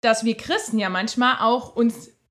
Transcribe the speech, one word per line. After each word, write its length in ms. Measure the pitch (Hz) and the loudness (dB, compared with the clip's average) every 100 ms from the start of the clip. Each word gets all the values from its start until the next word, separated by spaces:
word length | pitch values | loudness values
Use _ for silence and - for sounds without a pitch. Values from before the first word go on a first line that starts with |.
dass 220 | - 220 | 0 2
wir 120 | 226 220 | 0 -2
Christen 420 | - 403 427 220 | -2 -2 0 -2
ja 100 | 190 | 0
manchmal 480 | 185 226 247 247 - | -2 -2 0 2 2
auch 340 | 226 247 247 - | 2 0 -2 0
uns 360 | 233 - - _ _ | 0 0 -12 _ _